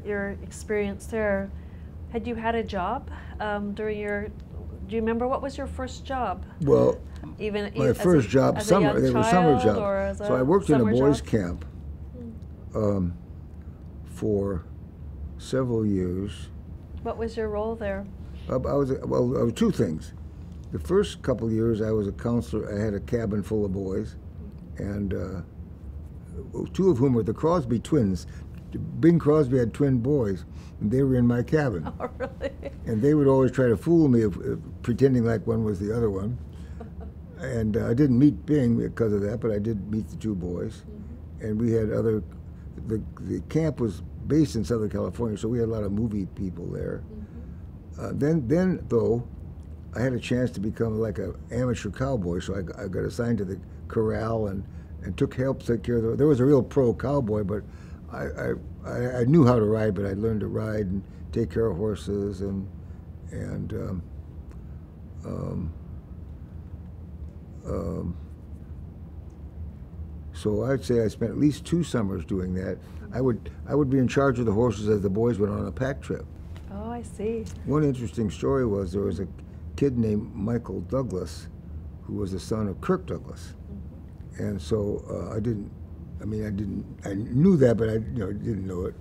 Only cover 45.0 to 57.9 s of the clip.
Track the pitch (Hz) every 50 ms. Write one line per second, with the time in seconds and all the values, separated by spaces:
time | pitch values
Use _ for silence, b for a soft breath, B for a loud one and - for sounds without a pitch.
45 | 101 98 90 - 120 113 104 95 113 110 123 120 117 110 113 110 104 98 101 104
46 | 120 113 104 101 92 - - - 101 90 85 87 90 92 50 - - 50 50 -
47 | - - - - - - - - - - - - - - - - - - - -
48 | 123 101 98 101 135 147 165 165 123 110 147 175 185 185 180 - - - 123 117
49 | 104 104 117 120 123 - - - - - - - - - - - - - - 107
50 | 120 131 123 110 - - 123 123 127 117 - 101 95 110 - - 117 110 107 110
51 | 113 107 95 - 95 92 - - - - 113 120 127 123 117 - - 104 82 -
52 | 131 139 135 110 87 87 85 92 - - 95 101 87 82 - - - 98 - 107
53 | 104 101 101 - 117 120 117 101 98 90 95 - - B B B B B - 113
54 | 110 107 107 107 110 110 113 110 107 101 98 98 92 - B B B B B B
55 | - 101 92 - 139 131 - 131 131 131 131 131 - - 117 104 87 120 120 117
56 | 110 113 117 113 139 156 143 117 127 139 147 131 107 - - 143 127 117 101 -
57 | - 127 143 143 123 104 107 107 104 90 107 101 - B B B B B